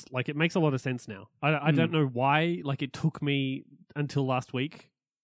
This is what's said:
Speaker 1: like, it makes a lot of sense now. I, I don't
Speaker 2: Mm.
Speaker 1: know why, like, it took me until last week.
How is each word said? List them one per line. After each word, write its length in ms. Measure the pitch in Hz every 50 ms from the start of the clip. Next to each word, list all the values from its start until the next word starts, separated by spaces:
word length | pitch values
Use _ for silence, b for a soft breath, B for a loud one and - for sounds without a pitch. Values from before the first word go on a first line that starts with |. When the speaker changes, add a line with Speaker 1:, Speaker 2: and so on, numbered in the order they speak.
| - -
Speaker 1:
like, 160 | - 127 127
it 80 | - 143
makes 200 | 143 160 170 -
a 40 | 190
lot 140 | 160 151 135
of 80 | 123
sense 260 | - 131 127 123 -
now. 220 | - 107 98 95 _ _ _
I, 280 | - 147 156 143 143 151
I 20 |
don't 160 | 151 151 165 165
Speaker 2:
Mm. 20 | 165
Speaker 1:
know 120 | 156 151
why, 520 | 135 123 117 131 139 143 151 165 170 175 180 -
like, 160 | 139 135 -
it 100 | 151 131
took 300 | - - - 156 - -
me 420 | 151 143 139 139 135 135 135 135 - _ 139 _ - _ -
until 300 | 147 147 131 - 143 139
last 240 | 131 131 127 123 -
week. 380 | - 123 131 156 - - - _ _ _ _ _ _ _